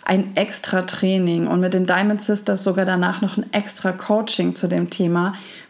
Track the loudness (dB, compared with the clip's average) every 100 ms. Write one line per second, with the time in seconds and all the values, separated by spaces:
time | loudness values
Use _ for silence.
0 | 0 2 2 -2 -2 -4 -2 -2 -2 -2
1 | 0 2 2 0 2 2 2 2 2 2
2 | 2 2 0 0 0 0 0 0 2 2
3 | 0 0 -2 -2 -2 -2 -4 -4 -4 -4
4 | 0 0 0 -2 -2 0 0 0 -2 0
5 | 2 2 0 -4 -12 -20